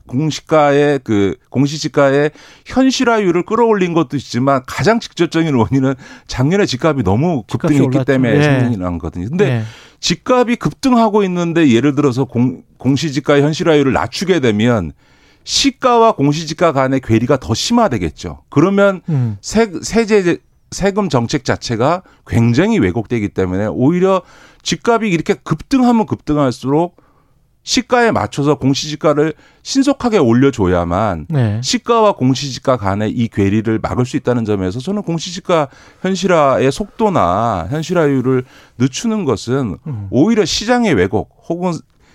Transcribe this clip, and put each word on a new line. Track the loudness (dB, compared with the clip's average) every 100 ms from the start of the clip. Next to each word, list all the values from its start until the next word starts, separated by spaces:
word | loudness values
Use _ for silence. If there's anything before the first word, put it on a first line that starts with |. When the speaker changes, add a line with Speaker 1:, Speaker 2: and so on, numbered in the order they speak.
| -6
Speaker 1:
공시가의 | -4 -4 -6 -2 2 4 2 2 0
그, | 0 0 0 -2 _
공시지가의 | -2 -2 -2 -4 2 2 2 0 -4 -20 -20 -6
현실화율을 | 0 0 2 0 2 2 0
끌어올린 | -2 0 2 2 0
것도 | 0 -2 -4
있지만 | -4 -2 0 0 -4
가장 | -2 0 0
직접적인 | -2 -4 -2 0 0
원인은 | 0 2 2 0 -4 -10 -20 -12
작년에 | -2 0 2 0
집값이 | 0 0 0
너무 | 0 2 0 -2 -4
Speaker 2:
집값이 | -4 0
Speaker 1:
급등했기 | 2 2 0
Speaker 2:
올랐죠. | 0
Speaker 1:
때문에 | 2 2 2
Speaker 2:
예. |
Speaker 1:
생기는 | 4 2 0 -2 -4 -4
거거든요. | -6 -8 -6
근데 | 0 0
Speaker 2:
예. | 0 -6 -14 -20 _
Speaker 1:
집값이 | -6 -6 0 0 2 -2
급등하고 | -4 -2 0 2 2 2 0
있는데 | -2 -2 2 4
예를 | 4 2
들어서 | 2 0 0 -4
공-, | 0 -2 -2 -16 _
공시지가 | -2 0 -2 -4 0 2
현실화율을 | 2 0 2 2 2
낮추게 | 0 -4 -4 -2 0
되면 | 2 2 0 0 -4 -12 _ _ _ _
시가와 | -8 -2 -2 0 2 4 4
공시지가 | 2 0 0 -6 0 0
간의 | 2 0 -2
괴리가 | 0 0 2 -2
더 | 0
심화되겠죠. | -4 0 2 2 0 -4 -6 -12 -14 _
그러면 | 2 2 4 2 0 -4
Speaker 2:
음. | -2 -2 -6
Speaker 1:
세-, | -4 0 0 -4
세제, | -2 -2 2 2 2 -2 _ _ _
세금 | -4 -2 -2 -2
정책 | -2 -2 -4 -2
자체가 | -4 -4 -2 0 -2 -6 _ -4
굉장히 | 0 2 2 2 2
왜곡되기 | 0 -2 -4 -4 -4
때문에 | -4 -4 -2 -4
오히려 | 0 0 2 0 0 -4 -20 -20 _
집값이 | -8 -4 0 0 0
이렇게 | -2 -2 -4
급등하면 | -4 -6 0 2 4 2 0
급등할수록 | -4 -2 0 0 -2 -2 0 -2 _ _ _ _ _ _ _
시가에 | -4 -4 0 2 2
맞춰서 | 0 -2 -2 0 2
공시지가를 | 0 -2 -4 -2 0 2 0 -4 _ _
신속하게 | -4 0 0 0 0 2
올려줘야만 | 4 4 4 2 0 2 0 0 -2 -4 -4
Speaker 2:
네. | 0 0 -2
Speaker 1:
시가와 | -4 -4 0 2 2
공시지가 | 2 0 0 -4 -6 -2 -2
간의 | -2 -2 -2
이 | -2 -4
괴리를 | 0 0 0 0 -2
막을 | -2 -4 -2
수 | -2
있다는 | -2 -2
점에서 | 0 -2 -2 -4
저는 | -6 -6
공시지가 | -4 -6 -8 -10 -2 -2 -2 -8 -20 _
현실화의 | -4 -2 2 2 4 4 0
속도나 | -2 -10 -2 0 2 2 2 0 -2 -4
현실화율을 | -6 -2 0 2 0 0 -2 -4 -20 -20 -2
늦추는 | -2 -2 -4 -2
것은 | -2 -4 -2 -4 -4 -8 -10
Speaker 2:
음. | -10 -4
Speaker 1:
오히려 | 0 2 2 0
시장의 | -2 0 0 2 2
왜곡 | 2 -2 -6 _ -8
혹은 | -4 -4 -6 -12 _ _